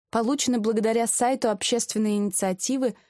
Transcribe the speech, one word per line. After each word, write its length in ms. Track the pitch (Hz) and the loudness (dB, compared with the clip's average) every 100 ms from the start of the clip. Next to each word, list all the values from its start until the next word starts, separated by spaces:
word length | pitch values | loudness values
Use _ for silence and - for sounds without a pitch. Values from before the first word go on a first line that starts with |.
| - | -4
получена 500 | 233 226 285 - 247 | -2 0 0 0 0
благодаря 480 | 214 220 220 233 226 | 0 0 2 2 0
сайту 420 | - 240 254 233 | 2 0 2 0
общественной 640 | 202 - 233 - 220 214 208 | 0 0 -2 -2 -2 0 0
инициативы 800 | 202 - 190 185 - 262 254 - | 0 0 -2 -2 -2 0 -2 -4